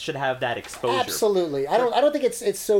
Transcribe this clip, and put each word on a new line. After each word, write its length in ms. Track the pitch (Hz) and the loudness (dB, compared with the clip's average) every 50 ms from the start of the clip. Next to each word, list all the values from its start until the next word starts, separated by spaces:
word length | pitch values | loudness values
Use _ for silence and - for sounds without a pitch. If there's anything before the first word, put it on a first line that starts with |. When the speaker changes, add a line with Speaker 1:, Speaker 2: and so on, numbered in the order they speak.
Speaker 1:
should 160 | - - 147 | -8 -8 -4
have 240 | 135 139 131 127 127 | -2 -2 -2 -2 -2
that 160 | 135 120 117 110 | -2 -2 -2 -4
exposure. 400 | - - - - - 233 247 269 | -6 -10 -8 -4 -2 0 0 0
Speaker 2:
Absolutely. 680 | 247 - - - 233 208 202 185 175 160 143 139 139 143 | 0 -2 -2 0 2 2 2 2 2 0 0 -2 0 0
I 80 | 175 226 | 2 2
don't, 140 | 254 240 - | 2 2 2
I 60 | 226 | 4
don't 120 | 269 302 294 | 4 4 2
think 120 | 294 262 | 2 0
it's, 160 | 233 - - - | -2 -2 -2 -2
it's 160 | 202 - - | -2 -2 -2
so 180 | - - 208 202 | 0 2 2 2